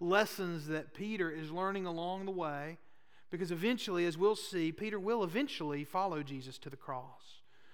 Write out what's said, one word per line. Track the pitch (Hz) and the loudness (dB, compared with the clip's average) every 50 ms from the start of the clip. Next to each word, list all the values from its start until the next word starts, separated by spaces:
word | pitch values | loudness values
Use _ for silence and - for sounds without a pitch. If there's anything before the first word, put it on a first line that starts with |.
lessons | 175 175 185 208 214 214 - - 185 175 170 160 147 | 2 6 8 8 6 6 2 -2 -2 -2 -2 -2 -2
that | 151 156 156 143 143 | -2 -2 -2 -2 -6
Peter | - - 196 214 220 196 175 165 | -8 -6 -4 -2 0 2 2 0
is | 156 160 156 151 | 0 -2 -6 -4
learning | 160 180 190 196 196 196 185 | -2 0 0 0 0 0 -2
along | 175 170 165 170 180 185 190 196 | -2 -2 -2 -2 -2 -2 -2 -4
the | 196 | -4
way, | 190 180 165 151 147 143 147 156 170 - - - - - - - - - - - | -2 0 0 0 0 -2 -4 -6 -8 -10 -14 -18 -18 -18 -18 -20 -18 -18 -10 -6
because | 180 165 190 165 | -4 -2 0 0
eventually, | 175 160 185 233 254 - - 220 180 175 175 | 0 2 4 2 2 2 2 0 2 4 4
as | 175 160 160 | 4 4 6
we'll | 190 214 220 | 6 6 6
see, | 214 - - 190 175 160 160 | 4 0 -2 0 2 2 2
Peter | 156 - 208 214 208 202 | 0 -2 -2 -2 -2 0
will | 185 208 233 233 | 0 2 2 2
eventually | 190 170 165 240 294 269 - - 165 147 143 143 147 | 2 2 2 2 0 0 -2 -2 -2 0 0 -2 -2
follow | - - 185 196 196 165 151 143 | 0 2 2 2 2 2 0 -2
Jesus | 135 139 131 127 131 123 - | -2 -6 -6 -6 -8 -12 -10
to | - 143 | -12 -12
the | 139 | -12
cross. | - - - 135 127 131 - - - - - - - - - - - - - | -10 -8 -6 -6 -6 -6 -8 -14 -18 -18 -18 -18 -18 -20 -20 -20 -20 -18 -18